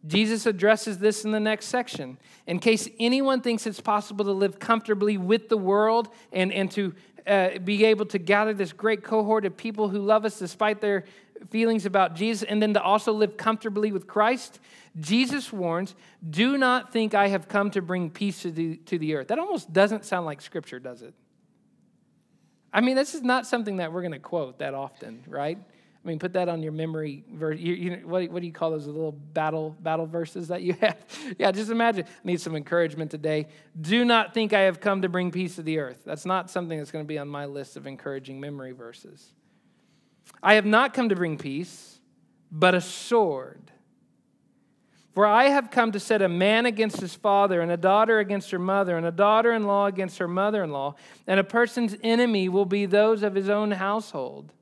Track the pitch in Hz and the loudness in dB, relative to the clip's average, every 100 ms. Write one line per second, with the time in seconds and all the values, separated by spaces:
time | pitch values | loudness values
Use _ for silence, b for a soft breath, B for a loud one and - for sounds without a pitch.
0 | 156 180 220 226 226 196 196 214 226 190 | 0 0 2 2 0 2 4 4 2 0
1 | 208 214 214 214 214 214 - 247 247 - | 0 0 -2 0 0 -2 -2 -4 -4 -8
2 | 131 127 b b b 175 226 220 - - | -10 -14 b b b 0 2 2 0 -2
3 | 233 262 269 262 240 226 - 196 - 208 | 0 2 2 0 0 -2 -4 -6 -2 -2
4 | 208 202 202 190 196 196 - 226 220 208 | -2 -4 -2 0 0 -2 0 0 0 0
5 | 208 202 180 220 220 220 190 202 214 226 | 0 0 2 0 2 -2 2 2 4 2
6 | 214 B B 185 185 190 190 208 190 160 | -2 B B -2 -2 0 -4 -2 -4 -4
7 | B B - 202 185 196 180 208 220 214 | B B 0 2 2 0 -2 4 4 4
8 | 214 202 170 202 214 208 185 - 214 214 | 2 -4 2 2 2 0 -4 -2 -2 -2
9 | - 220 208 220 202 190 220 208 214 202 | 0 0 2 2 0 -6 -8 -2 -2 -2
10 | 202 214 214 208 180 - 214 208 208 202 | 2 2 2 -6 -10 -2 -2 0 0 -2
11 | 190 B B - 196 220 226 226 196 190 | -4 B B -20 -6 0 2 2 0 2
12 | 180 165 214 220 220 214 214 202 180 208 | 2 0 -2 -2 -2 0 2 2 4 2
13 | 220 214 208 214 220 220 226 208 214 196 | 2 2 0 0 -2 -2 -4 -2 -2 -2
14 | 185 208 214 254 - - B B B 165 | -4 2 2 2 -6 -20 B B B -14
15 | 151 220 254 285 - 208 175 165 190 - | 0 2 2 -2 -6 -4 -2 -2 -4 -10
16 | b b 160 151 240 277 254 247 - 226 | b b -10 0 0 2 2 2 0 -2
17 | 220 208 202 196 - 202 202 196 175 185 | 0 2 2 2 0 0 0 -2 -4 -4
18 | 170 170 202 180 175 160 165 160 - 175 | -4 -2 -4 -4 -8 -4 -4 -6 -6 -4
19 | 156 151 131 240 359 349 - 165 196 214 | -2 -4 -2 -4 -2 -4 -2 4 4 2
20 | - 185 170 139 - 175 151 127 127 120 | -4 -4 -4 -10 -10 -10 -10 -14 -14 -16
21 | 120 - _ _ _ _ _ _ _ _ | -18 -20 _ _ _ _ _ _ _ _
22 | _ _ _ _ _ _ _ - 247 262 | _ _ _ _ _ _ _ 0 2 2
23 | 285 320 247 254 233 240 208 190 165 170 | 0 -2 0 0 0 -4 -2 -4 -4 -6
24 | 175 147 - 175 139 127 143 135 139 _ | -8 -10 -6 -6 -6 -6 -8 -6 -10 _
25 | - 113 135 143 143 180 185 _ _ _ | -18 -18 -12 -6 -6 -6 -12 _ _ _
26 | - 160 180 180 175 165 156 156 160 160 | -10 -6 -4 -2 -2 -2 -6 -6 -6 -6
27 | 156 143 - 156 156 156 147 175 175 175 | -8 -10 -16 -8 -6 -4 -4 -4 -4 -8
28 | - 180 175 175 175 156 165 160 143 147 | -4 -4 -4 -6 -10 -4 -4 -4 -6 -6
29 | 160 147 147 160 156 156 156 156 165 160 | -6 -8 -8 -4 -2 -2 -6 -8 -4 -4
30 | 165 170 160 185 165 180 180 165 220 - | -4 -6 -6 -8 -8 -6 -4 0 0 0
31 | - B 285 190 202 190 214 226 233 208 | -12 B -12 0 0 0 -2 2 2 0
32 | 170 B 185 175 170 156 147 170 165 151 | -6 B -4 -4 -4 -8 -2 0 0 -2
33 | 156 151 151 156 151 B B 160 156 226 | -8 -6 -2 -2 -4 B B -12 0 2
34 | 240 233 214 226 220 208 190 175 208 196 | 6 4 4 -2 2 4 4 4 0 0
35 | 185 180 180 180 185 180 160 156 139 127 | 0 0 -2 -2 -6 -6 -6 -4 -6 -12
36 | - 151 175 190 175 185 175 160 147 160 | -12 -10 -4 -4 -2 -6 -6 -8 -8 -10
37 | 151 151 143 143 143 139 135 - 139 131 | -8 -8 -8 -10 -10 -10 -12 -14 -16 -12
38 | - 135 131 135 143 143 131 127 117 120 | -10 -10 -12 -14 -12 -12 -14 -16 -18 -20
39 | - 143 _ _ b b b b b b | -20 -20 _ _ b b b b b b
40 | b b b b 180 214 208 214 262 - | b b b b 4 4 6 4 2 0
41 | 233 185 175 151 139 139 175 - - - | 0 0 -2 -4 -6 -8 -8 -14 -20 -20
42 | _ _ _ _ _ 156 180 180 175 - | _ _ _ _ _ 2 4 4 0 -12
43 | - 233 202 135 131 - - _ _ _ | 0 2 2 -2 -8 -18 -20 _ _ _
44 | _ _ _ _ _ _ b b b b | _ _ _ _ _ _ b b b b
45 | b - 208 214 269 277 233 - 226 202 | b 2 6 8 6 4 2 2 2 0
46 | - 214 190 175 190 220 240 214 220 - | 0 2 2 4 4 4 2 0 -2 -2
47 | 180 - 214 202 202 180 170 175 180 202 | -8 -4 2 4 4 2 2 2 4 4
48 | 220 220 196 202 - 185 180 196 190 170 | 4 2 2 -2 -4 -4 0 2 2 0
49 | 170 170 202 214 233 226 208 202 202 190 | -2 2 4 6 4 2 2 2 2 -2
50 | 190 190 180 180 202 214 175 143 139 143 | -6 -4 -4 0 0 0 -4 -4 -6 -8
51 | B B - 190 196 233 233 - 233 214 | B B 0 2 2 2 2 2 -4 -2
52 | 226 233 247 214 185 185 196 202 202 202 | 0 2 4 2 2 2 2 0 2 4
53 | 214 220 208 196 196 208 214 196 190 214 | 4 4 0 -2 0 0 0 -2 -2 -2
54 | 214 156 127 143 147 _ | -4 -8 -8 -10 -18 _